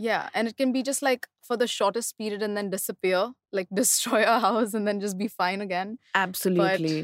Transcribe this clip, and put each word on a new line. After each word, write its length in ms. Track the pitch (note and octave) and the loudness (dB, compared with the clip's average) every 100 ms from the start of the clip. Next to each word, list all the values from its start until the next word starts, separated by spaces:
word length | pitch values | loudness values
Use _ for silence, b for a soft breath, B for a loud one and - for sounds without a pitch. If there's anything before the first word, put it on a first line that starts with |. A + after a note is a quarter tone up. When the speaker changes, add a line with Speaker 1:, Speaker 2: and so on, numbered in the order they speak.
Speaker 1:
Yeah. 300 | A3+ F#3 - | -2 -2 -2
And 140 | G3+ A3+ | -2 -2
it 80 | G#3+ | 0
can 160 | C4 | 0
be 100 | C4 | 0
just, 200 | B3+ C4+ | -2 -2
like, 260 | C4+ B3 - _ | 0 -2 -4 _
for 140 | - A#3 | -4 -2
the 100 | A#3+ | 0
shortest 500 | - G3+ A3+ A#3 - | 0 0 0 -4 -6
period 240 | G#3+ G3+ | -6 -4
and 140 | G#3+ G#3 | -2 -2
then 140 | G3+ | -4
disappear, 640 | G3 - G3 F#3 F#3 A#3 B3+ _ | -4 -6 -4 0 2 0 -4 _
like, 160 | G3 F#3 | -6 -2
<laughs> 40 | |
destroy 480 | G3 B3 - A#3+ A#3 | 0 2 2 2 2
a 140 | G#3+ A#3 | 4 6
house 340 | C#4+ A3 A3+ | 4 2 0
and 140 | G#3+ G#3 | 0 -2
then 100 | G3+ | -2
just 180 | G3+ F#3 | -4 -4
be 100 | G#3+ | -4
fine 320 | - F3+ G3 | -2 -2 -2
again. 380 | G3+ F3 G3 A3+ b | -4 -4 -4 -10 b
Speaker 2:
Absolutely. 880 | G3 F#3 F#3 F#3 F3 F#3+ F#3+ D#3+ D#3 | 0 0 0 0 4 4 2 0 -2